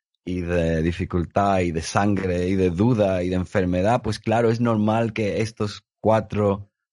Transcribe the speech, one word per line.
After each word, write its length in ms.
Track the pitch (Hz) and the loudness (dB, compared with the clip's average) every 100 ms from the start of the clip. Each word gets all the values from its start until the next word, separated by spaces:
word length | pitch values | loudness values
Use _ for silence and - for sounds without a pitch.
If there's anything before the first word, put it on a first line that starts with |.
| _ _ | _ _
y 180 | - 90 | -8 -6
de 400 | 85 87 82 82 | -2 0 0 0
dificultad 800 | 82 85 90 90 80 - 101 98 | 0 -2 -4 -4 -2 0 2 2
y 120 | 90 | 0
de 100 | 82 | -2
sangre 680 | 80 110 101 98 95 90 90 | -4 -2 0 0 -2 -2 0
y 80 | 95 | 2
de 160 | 92 | 0
duda 500 | 85 113 113 101 92 | 2 2 2 2 0
y 60 | 90 | -2
de 60 | 92 | -2
enfermedad, 640 | 90 104 90 87 98 123 | -2 -2 0 0 2 0
pues 180 | 113 107 | -2 -4
claro, 300 | - 113 117 | -2 2 2
es 100 | 113 | 2
normal 540 | 120 110 107 110 117 | 0 2 2 0 -2
que 280 | 101 104 87 | -2 -2 -2
estos 440 | 110 - 104 - - _ | -4 -4 -6 -6 -18 _
cuatro 720 | 104 110 101 104 104 98 101 _ _ | 2 2 0 0 0 0 -6 _ _